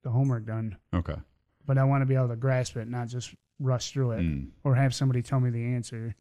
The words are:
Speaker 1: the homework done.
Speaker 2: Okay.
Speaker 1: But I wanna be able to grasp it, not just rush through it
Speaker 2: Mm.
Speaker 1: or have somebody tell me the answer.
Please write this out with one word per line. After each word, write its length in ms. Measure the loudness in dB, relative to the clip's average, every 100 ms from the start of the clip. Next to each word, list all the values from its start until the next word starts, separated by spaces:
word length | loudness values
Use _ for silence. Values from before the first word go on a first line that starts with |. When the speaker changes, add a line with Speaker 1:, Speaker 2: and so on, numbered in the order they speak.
Speaker 1:
the 60 | -2
homework 340 | 2 2 0 -4
done. 320 | -4 -6 -8 _
Speaker 2:
Okay. 220 | -4 -2 -6 -10 _ _ _ 0
Speaker 1:
But 120 | 2
I 80 | 4
wanna 200 | 4 4
be 100 | 2
able 120 | 2
to 60 | 0
grasp 400 | 0 0 0 -6
it, 120 | -6
not 180 | -6 -6
just 260 | -8 -10 -14 _ -6
rush 340 | 0 0 -2
through 180 | -2 0
it 100 | 0
Speaker 2:
Mm. 260 | 0 -2 -6 -4 2
Speaker 1:
or 100 | 4
have 180 | 4
somebody 280 | 2 2 0
tell 180 | 0 0
me 100 | 0
the 120 | 0
answer. 520 | -2 -4 -4 -8 -8 -6